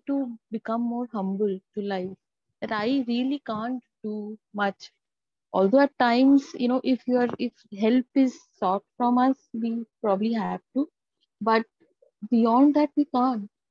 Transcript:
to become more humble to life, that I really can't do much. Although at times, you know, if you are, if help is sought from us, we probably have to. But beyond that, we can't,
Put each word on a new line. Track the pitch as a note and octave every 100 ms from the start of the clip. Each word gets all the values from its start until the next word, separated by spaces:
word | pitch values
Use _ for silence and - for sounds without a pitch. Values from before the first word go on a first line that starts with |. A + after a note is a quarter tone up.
| -
to | C#4 B3+ A3+ _
become | - - A3+
more | A#3+ A#3+ B3
humble | A3 F#3+ G3 G#3 F#3+ - -
to |
life, | G3+ F#3+ F#3 F#3+ _ _ _ _
that | A3
I | G#3+ A3 C#4 A#3+
really | A#3+ C4 C#4 -
can't | G#3+ A#3 B3+ - _
do | G#3+ G#3+ G#3 G#3+ _
much. | G#3 G3+ - - _ _ _ _ _ _
Although | F#3 G3 C4+
at | C#4+ -
times, | A#3+ A#3+ C4+ C#4 -
you | - A#3+
know, | B3+
if | - B3 -
you | B3
are, | A#3+ -
if | A#3+ - _ G3
help | A3 B3+ B3 C#4
is | C4 - _ _
sought | F#3 G3 - -
from | A#3+ B3
us, | C4 C4 _
we | A3+ A3+ A#3 A3+ _
probably | G#3+ G3 A3
have | A3+ F3+ F#3 - C4
to. | D4+ _ _ _ _ _
But | G#3+ A3 A3+ _ _ _ _ _ G#3
beyond | A#3 A3+ A#3 D4 D4
that, | D4 -
we | C#4+
can't, | B3+ B3+ A#3 G3+ _ _